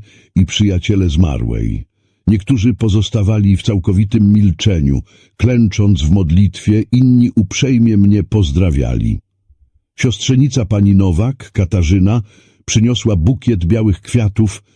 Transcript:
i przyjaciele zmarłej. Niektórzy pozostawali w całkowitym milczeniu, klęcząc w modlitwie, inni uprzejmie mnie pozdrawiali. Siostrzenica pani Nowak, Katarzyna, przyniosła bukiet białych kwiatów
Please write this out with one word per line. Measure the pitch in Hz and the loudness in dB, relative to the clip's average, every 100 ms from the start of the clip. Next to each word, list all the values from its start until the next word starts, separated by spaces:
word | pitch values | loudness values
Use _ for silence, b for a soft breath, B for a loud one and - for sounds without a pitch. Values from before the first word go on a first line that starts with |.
| b b b - | b b b -2
i | 92 | -2
przyjaciele | - 104 90 - 101 90 | 0 0 0 -2 0 0
zmarłej. | 73 87 60 57 57 55 50 - _ _ _ - | 0 0 -2 -4 -4 -4 -6 -12 _ _ _ -2
Niektórzy | 104 - 131 113 | -2 0 0 0
pozostawali | 107 110 104 104 113 98 107 98 95 | 0 0 0 0 -2 -2 0 2 0
w | |
całkowitym | - 101 82 95 104 113 101 | 0 -2 0 0 0 2 2
milczeniu, | 104 101 80 113 87 69 65 - b b - | 4 2 0 -2 0 0 -2 -6 b b -4
klęcząc | 123 123 110 101 101 90 | 0 2 0 0 0 2
w | 76 | 2
modlitwie, | 98 85 85 101 - - 107 104 | 0 2 2 0 -2 -2 0 0
inni | 123 127 123 120 - | 0 2 2 2 0
uprzejmie | 98 - 135 123 117 104 | -4 -2 0 2 2 2
mnie | 98 104 | 2 2
pozdrawiali. | 87 107 85 71 92 69 60 58 57 52 - _ _ _ _ _ _ - | 0 0 0 0 0 0 -2 -2 -4 -6 -10 _ _ _ _ _ _ -6
Siostrzenica | 127 113 - - 143 131 98 | -4 -4 -2 0 0 0 -2
pani | 104 101 98 | 0 2 4
Nowak, | 98 82 117 135 - | 2 0 -2 -6 -8
Katarzyna, | - 90 101 78 98 92 117 107 b b b - | -4 -2 0 0 2 2 0 -4 b b b -4
przyniosła | 117 113 120 117 95 | 0 0 0 -2 0
bukiet | 82 123 - 107 85 | 0 -2 -2 -2 0
białych | 113 107 95 | 0 0 -2
kwiatów | - 120 107 98 107 - _ | -2 -2 -2 0 -2 -4 _